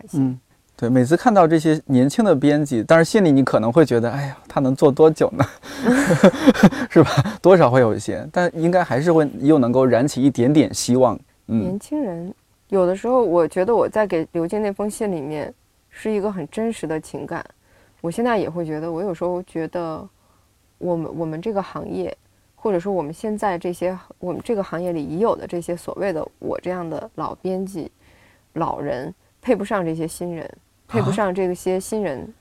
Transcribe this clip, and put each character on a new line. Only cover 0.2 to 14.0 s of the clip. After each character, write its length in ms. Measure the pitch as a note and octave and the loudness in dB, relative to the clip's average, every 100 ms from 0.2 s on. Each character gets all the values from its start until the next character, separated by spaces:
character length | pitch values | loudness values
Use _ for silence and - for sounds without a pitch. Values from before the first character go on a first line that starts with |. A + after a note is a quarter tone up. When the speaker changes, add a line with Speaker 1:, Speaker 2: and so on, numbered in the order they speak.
Speaker 2:
嗯， 180 | C3 B2+ _ _ _ - | -2 -2 _ _ _ -6
对， 120 | A#2 | 0
每 160 | C3 | 2
次 120 | B2 F3 | 4 2
看 160 | B3+ | 4
到 140 | G3+ E3 | 6 6
这 120 | D#3+ | 4
些 220 | D#3+ D#3 - | 2 0 2
年 220 | B2+ C3+ | 2 2
轻 160 | - | 2
的 120 | G#3+ C#3+ | 2 4
编 280 | C#3+ D3 | 4 2
辑， 200 | D3 A#2+ | 0 -2
当 120 | G#2+ E3 | 4 4
然 80 | |
心 200 | E3 A3 | 6 4
里 80 | F3 | 6
你 100 | C3+ | 6
可 160 | B2+ A#2+ | 4 2
能 140 | A2 | 2
会 120 | D#3 | 4
觉 140 | D3 A#2+ | 4 4
得 100 | A#2 | 0
，“哎 140 | C3+ C#3 | -4 -8
呀， 120 | - - | -10 -8
他 140 | D#3 | -2
能 160 | C3 C#3 | 0 4
做 160 | D3+ | 4
多 180 | C3+ D#3+ | 6 4
久 200 | D#3 C#3 - | 6 -2 0
呢？” 80 | - - - - A#3+ B3+ C#4+ D#3 | -4 -4 -16 -4 0 2 2 6
<laughs> 640 | F#3+ C#4 D4+ - F#3+ - B3 | 4 6 2 6 4 4 0
是 140 | E3+ | 4
吧？ 80 | D3 - G3 - | 4 4 -2 2
多 140 | F3 F#3 | 6 6
少 120 | C3 | 6
会 100 | C3 | 4
有 140 | A2+ | 2
一 40 | G#2 | 0
些， 280 | - F2 C#3+ | -4 -8 -6
但 180 | F3+ F3+ | -2 -2
应 160 | E3+ E3 | 0 0
该 140 | F3+ | 2
还 160 | E3+ B2 | 0 0
是 120 | E3+ | 2
会 160 | D#3+ D3 - | 2 2 0
又 180 | C#3 D#3 | 2 4
能 140 | A#2+ | 4
够 120 | B2+ | 4
燃 220 | C3 A#2 C#3+ | 4 4 0
起 160 | C3 | 0
一 80 | C3+ | 0
点 220 | - B2 | 2 2
点 200 | D3+ A2 | 4 2
希 240 | - - B2+ | -2 0 2
望。 220 | A#2+ - _ _ - | 2 0 _ _ -4
嗯。 140 | A2+ | -2
Speaker 1:
年 180 | F3+ G3+ | -2 -6
轻 240 | - D4+ | -6 -6
人， 300 | A#3+ E3 F3 - _ _ - | -4 -6 -12 -14 _ _ -4
有 180 | G3 F3+ | 0 2
的 80 | F#3+ | 0
时 100 | A#3 | 0
候 160 | B3+ | 0
我 240 | G#3 F3 E3 | 2 2 2
觉 180 | F#3 | 0
得 100 | F#3+ | 0
我 140 | A3 A2+ | 2 0
在 180 | G#3+ | 0